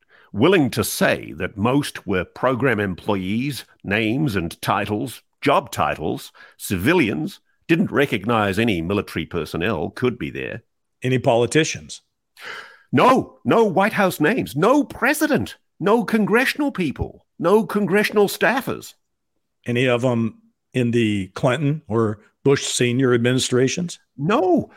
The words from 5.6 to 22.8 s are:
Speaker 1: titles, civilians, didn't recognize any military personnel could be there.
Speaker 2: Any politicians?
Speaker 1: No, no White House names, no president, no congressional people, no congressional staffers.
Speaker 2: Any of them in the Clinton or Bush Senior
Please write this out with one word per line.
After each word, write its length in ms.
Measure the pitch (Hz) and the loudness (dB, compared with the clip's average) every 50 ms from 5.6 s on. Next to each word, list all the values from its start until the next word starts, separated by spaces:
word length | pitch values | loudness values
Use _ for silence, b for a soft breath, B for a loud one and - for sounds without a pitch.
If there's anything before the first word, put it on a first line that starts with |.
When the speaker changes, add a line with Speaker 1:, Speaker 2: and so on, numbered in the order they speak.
| 147 117 | 0 -2
Speaker 1:
titles, 600 | - - 90 71 73 73 76 90 120 139 - - B B B B B | -4 -2 -2 -2 -2 -4 -4 -6 -6 -6 -8 -14 B B B B B
civilians, 840 | B - - 101 87 87 131 175 185 135 98 123 151 156 196 - - _ _ _ _ _ - | B -8 -4 -4 0 2 2 2 2 2 0 -2 -4 -6 -8 -10 -14 _ _ _ _ _ 0
didn't 240 | - 160 190 107 - | 0 2 2 0 2
recognize 680 | 120 143 139 135 104 92 117 120 110 104 101 95 98 | 0 0 0 0 -4 -2 0 0 0 2 0 0 0
any 240 | 117 120 101 85 80 | 0 0 0 0 -2
military 440 | 85 101 104 95 - - 90 80 | -2 -2 -2 -4 -4 -6 -6 -6
personnel 640 | 78 - 85 76 - - 85 85 107 110 80 82 - | -4 -6 -6 -6 -4 -6 -4 -2 -2 -2 -4 -6 -8
could 280 | - - - 123 110 - | -6 -2 -2 -2 -2 -2
be 120 | - 69 | -8 -8
there. 340 | 62 65 65 57 - 117 _ _ _ _ _ _ _ _ - | -8 -8 -8 -8 -10 -12 _ _ _ _ _ _ _ _ -2
Speaker 2:
Any 160 | 127 131 131 | 0 0 0
politicians? 800 | - 135 117 117 120 120 - 156 160 - - - 76 69 - - _ _ _ _ _ _ _ B B B B B B B B B B B | 2 2 4 4 2 2 2 2 2 0 -2 -10 -12 -16 -18 -20 _ _ _ _ _ _ _ B B B B B B B B B B B
Speaker 1:
No, 480 | - 131 180 247 269 220 - - - _ - | 2 4 6 6 6 4 2 -2 -8 _ -2
no 180 | 120 147 233 226 | 2 4 4 4
White 300 | 214 156 190 190 220 - | 4 4 2 2 2 2
House 260 | - 202 185 - - | 2 0 0 2 2
names, 380 | 151 151 220 - 113 82 - | 2 2 2 0 -2 -4 -2
no 260 | 135 170 214 269 302 262 | 0 2 4 4 4 2
president, 720 | - - - 214 254 302 - 311 302 285 190 101 - - _ _ _ _ - | 0 -4 -2 0 0 0 0 0 0 0 0 -2 -4 -10 _ _ _ _ -4
no 240 | 160 202 220 247 196 | 0 2 2 2 2
congressional 680 | - 220 226 208 160 196 233 254 - - - 302 285 277 | 0 0 0 2 2 2 2 0 0 -2 -2 -2 -4 -2
people, 520 | - 180 143 - - - 57 - - _ _ _ - | -2 -4 -4 -4 -4 -8 -8 -10 -18 _ _ _ -2
no 260 | 147 170 202 220 214 | 2 4 4 4 4
congressional 600 | - - 202 208 165 180 208 208 - - 208 202 | 2 -2 -2 0 2 2 2 0 2 2 2 2
staffers. 680 | 185 - - 196 165 202 277 - - 101 - - - - _ _ _ _ _ _ _ _ _ _ _ _ _ - | 2 0 0 0 0 0 0 -4 -6 -8 -8 -8 -16 -20 _ _ _ _ _ _ _ _ _ _ _ _ _ -8
Speaker 2:
Any 220 | - 120 120 131 | -4 -2 0 2
of 160 | 127 123 120 117 | 2 2 2 2
them 400 | 131 120 117 113 110 107 _ _ _ _ _ _ _ - | 2 0 0 0 -2 -4 _ _ _ _ _ _ _ -2
in 160 | 131 123 120 | -2 0 2
the 380 | 113 120 117 107 104 101 95 90 | 2 2 2 2 0 -2 -4 -6
Clinton 540 | - - - 131 120 143 160 135 151 156 - | -8 -2 0 0 0 0 0 -2 -2 -4 -4
or 340 | - 101 117 113 104 107 b b b b b - | -4 0 0 0 0 -2 b b b b b 2
Bush 240 | 139 139 139 - | 2 2 2 0
Senior 480 | - - - | -4 -2 0